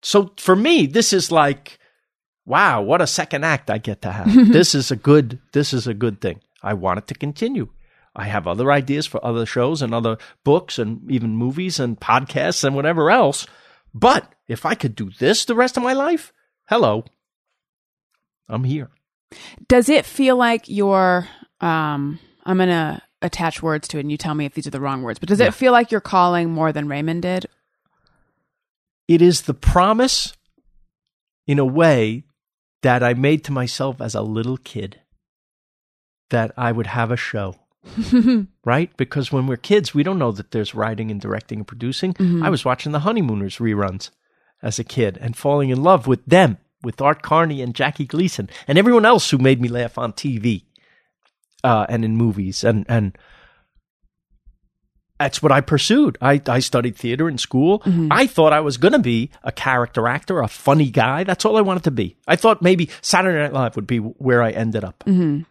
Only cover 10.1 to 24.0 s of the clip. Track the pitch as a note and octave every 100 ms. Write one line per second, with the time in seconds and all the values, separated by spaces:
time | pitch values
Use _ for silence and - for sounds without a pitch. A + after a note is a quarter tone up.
10.1 | A2 - _ - D3+ - - A2 A2+ -
11.1 | B2+ A2+ A2 A#2+ C#3 F#3 D#3+ B2 A2+ -
12.1 | A#2+ C#3 D3 D#3+ F3 C#3+ C#3 D3 E3+ D3+
13.1 | A#3 E3+ C#3+ - _ _ _ _ A#2 A3+
14.1 | C#4+ - _ _ A#2 - A3 C3+ G#2+ G2+
15.1 | F#2+ C3 A3 - A#3 B3 B3+ B3 C4+ C#4+
16.1 | E4 - _ _ _ _ A3+ D3+ G#2+ A#2
17.1 | _ _ _ _ _ _ _ _ _ _
18.1 | _ _ _ _ A2+ C3 D3+ C3+ _ _
19.1 | _ _ - - - - B3 A#3 D4+ -
20.1 | - C4+ B3 A#3+ A3+ - G3+ G3 G3 F#3
21.1 | F3+ F3+ - - _ F3 D#3+ D#3 D3 C#3+
22.1 | D#3 _ _ - F#3 F#3 E3+ D#3 D3 _
23.1 | _ F3+ - E3+ - D#3+ D3+ - D3+